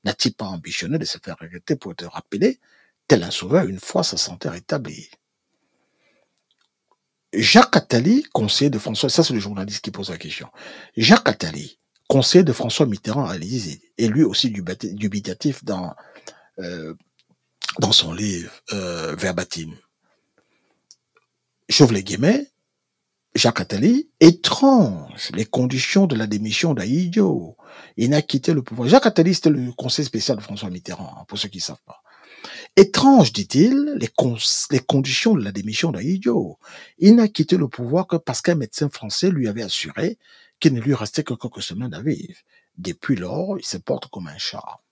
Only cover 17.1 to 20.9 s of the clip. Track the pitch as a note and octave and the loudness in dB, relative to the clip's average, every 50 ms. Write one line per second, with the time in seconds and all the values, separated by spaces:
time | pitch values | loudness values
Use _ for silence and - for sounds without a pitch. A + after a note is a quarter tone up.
17.1 | _ _ _ _ _ _ _ _ _ _ - - - - - G2 - - - D#2+ | _ _ _ _ _ _ _ _ _ _ -10 -10 -4 -2 -2 2 2 0 0 -2
18.1 | E2+ F2+ G#2+ G#2 F#2 E2+ E2+ D#2+ - - _ - G#2 G2+ F#2 F2+ E2+ E2 D#2+ - | -8 -6 -6 -6 -6 -8 -10 -12 -18 -20 _ -10 -8 -8 -6 -6 -8 -8 -8 -8
19.1 | D2 - G2 F#2 F2+ - F2+ _ - E2+ D#2+ D#2+ - - _ _ _ _ _ _ | -6 -4 -4 -4 -4 -4 -6 _ -10 -12 -12 -14 -16 -20 _ _ _ _ _ _
20.1 | _ _ _ _ _ _ _ _ _ _ _ _ _ _ _ _ | _ _ _ _ _ _ _ _ _ _ _ _ _ _ _ _